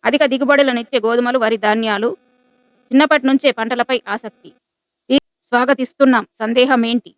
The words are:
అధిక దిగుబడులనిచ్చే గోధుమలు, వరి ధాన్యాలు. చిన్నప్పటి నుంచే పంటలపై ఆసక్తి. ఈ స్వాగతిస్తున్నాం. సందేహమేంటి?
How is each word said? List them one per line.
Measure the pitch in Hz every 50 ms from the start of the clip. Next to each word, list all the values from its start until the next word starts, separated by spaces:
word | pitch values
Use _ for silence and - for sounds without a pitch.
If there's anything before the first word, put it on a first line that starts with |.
| -
అధిక | 220 247 277 302
దిగుబడులనిచ్చే | 269 262 254 277 247 285 277 285 269 247 240 233 _ - 247
గోధుమలు, | 214 226 233 240 247 247 247 262
వరి | 226 220 226
ధాన్యాలు. | 208 208 214 214 226 226 220 208 196 220 240 381 _ _ _ _ _ _ _ _ _ _ _ _ _ _ _ 247
చిన్నప్పటి | 269 302 285 302 294 247
నుంచే | 269 269 269 - 277
పంటలపై | - - 226 233 254 247 240 - 262 233 _
ఆసక్తి. | 196 202 226 - 214 _ _ _ 202 _ _ _ _ _ _ _ _ _ _ _ -
ఈ | 254 285 _ _ _ _ _
స్వాగతిస్తున్నాం. | _ 247 240 254 247 262 254 254 - - _ 277 269 254 226 185 _ _ _
సందేహమేంటి? | 220 214 233 254 247 269 269 240 233 226 240 240 _ - _